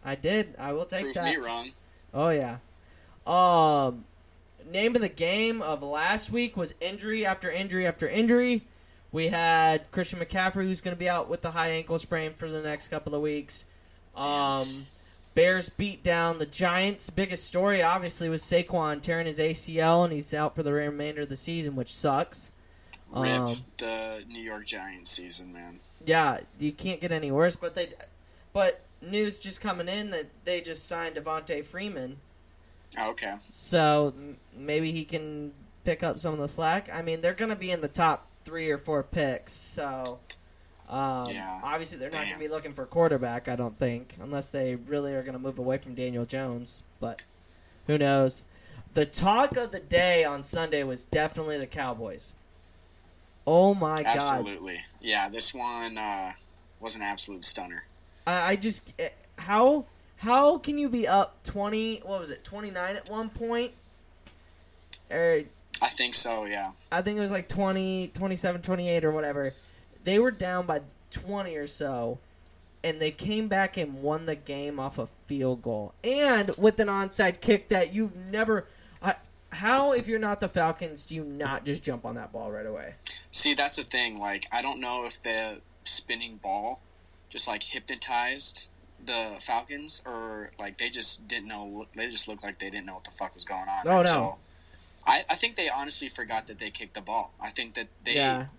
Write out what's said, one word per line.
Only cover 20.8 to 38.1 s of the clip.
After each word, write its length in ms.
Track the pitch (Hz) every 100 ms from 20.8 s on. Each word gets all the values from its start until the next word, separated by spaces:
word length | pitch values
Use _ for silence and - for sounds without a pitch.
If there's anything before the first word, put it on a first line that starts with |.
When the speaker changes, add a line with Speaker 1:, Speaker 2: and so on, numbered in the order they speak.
| 147 147 147 151
Speaker 1:
of 60 | 147
the 80 | 135
season, 400 | - 170 156 135
which 180 | 120
sucks. 560 | - 151 139 - - - - - - - - -
Speaker 2:
Rip 180 | - 131
Speaker 1:
Um, 240 | 127 123 120 127 -
Speaker 2:
the 460 | 117 113 113 110 107
New 160 | 117
York 240 | 113 107 104
Giants 460 | 107 95 92 90
season, 400 | - 87 87 90
man. 260 | 87 85 87 - -
Speaker 1:
Yeah, 360 | - 160 151 120 - -
you 140 | 147
can't 280 | 147 185 175
get 120 | 175
any 180 | 165 147
worse. 240 | 139 170
But 220 | 175 170 165
they, 140 | 170 - - - - - -
but 280 | 202 185 175 - -
news 400 | 165 208 208 202
just 200 | 196 185
coming 280 | 214 180 175
in 220 | 196 208
that 160 | 175 151 -
they 160 | - 180
just 260 | 170 156 -
signed 300 | 170 165 160
Devontae 480 | 151 156 156 156
Freeman. 520 | 143 175 202 170 127 139 - - - - - - - -
Speaker 2:
Oh, 140 | 110
okay. 240 | 113 107 101 -
Speaker 1:
So 640 | - - 175 151 147 147 131
m-, 200 | 143 139 - -
maybe 360 | 143 151 160
he 120 | 160
can 460 | 151 160 156 151 147 143 - -
pick 220 | - 160
up 160 | 170 -
some 140 | 170
of 40 | 151
the 80 | 143
slack. 420 | - 160 180 196
I 100 | 160
mean, 180 | 165 160
they're 140 | 170
gonna 220 | 185 220 208
be 160 | 185
in 80 | 175
the 80 | 151
top 400 | - 160